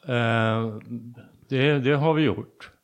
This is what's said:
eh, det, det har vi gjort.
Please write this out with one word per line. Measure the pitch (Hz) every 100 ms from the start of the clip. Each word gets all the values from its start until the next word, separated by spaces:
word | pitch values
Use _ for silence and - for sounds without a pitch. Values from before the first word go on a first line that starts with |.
| 156
eh, | 123 117 113 113 110 113 107 - 117 117 120 - - -
det, | 131 139 143
det | 135
har | 143 156
vi | 156
gjort. | 147 95 - - - _